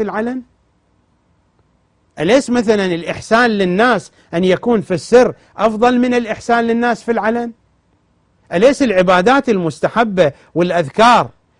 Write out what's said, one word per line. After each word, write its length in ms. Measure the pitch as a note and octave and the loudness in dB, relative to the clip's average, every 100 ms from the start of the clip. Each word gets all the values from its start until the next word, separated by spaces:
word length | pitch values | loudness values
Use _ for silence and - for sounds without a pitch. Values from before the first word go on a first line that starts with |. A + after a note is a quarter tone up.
العلن؟ 420 | G#3 G3 A#3 B3+ A#3+ _ _ _ _ _ _ _ _ _ _ _ _ _ _ _ _ - | -6 -6 -6 -8 -14 _ _ _ _ _ _ _ _ _ _ _ _ _ _ _ _ -6
أليس 320 | D#3+ C4+ - | 0 0 0
مثلا 360 | A#3+ A3 G#3 F#3+ | -2 0 0 0
الإحسان 640 | E3+ E3 - - A3+ A#3+ | -4 -6 -10 -2 0 2
للناس 600 | G#3 F#3 F3+ B3 G#3 - _ _ | 0 -2 0 0 0 -6 _ _
أن 100 | E3+ | -2
يكون 360 | F#3 F3 A#3+ A3+ | 0 0 0 -2
في 140 | D3+ | -2
السر 400 | F3 - A#3+ A#3 C3 _ - | -6 2 4 4 -2 _ -4
أفضل 420 | G#3+ G#3+ A#3+ B3 | -2 0 0 2
من 160 | B3 | 0
الإحسان 500 | A#3+ A3 G#3+ - A#3 | -2 -4 -8 -2 0
للناس 380 | A#3 A#3 A#3+ A3+ | 0 0 -2 -4
في 80 | - | -4
العلن؟ 420 | A3 G#3 A#3 A#3+ A3+ _ _ _ _ _ _ _ _ _ | -2 -2 -4 -6 -12 _ _ _ _ _ _ _ _ _
أليس 300 | E3+ A#3+ C4+ | 2 2 2
العبادات 640 | C4 F#3 F#3 F3+ F#3 C4+ C4+ | 0 2 2 2 4 2 0
المستحبة 840 | G3 E3 - E3 G#3+ A#3 F#3 D#3 - _ | -2 -2 -4 -4 -2 -2 0 0 -2 _
والأذكار 760 | D#3+ F3+ E3+ C#3+ - A3+ A3 C3 _ _ | -2 -2 -2 -4 2 4 4 0 _ _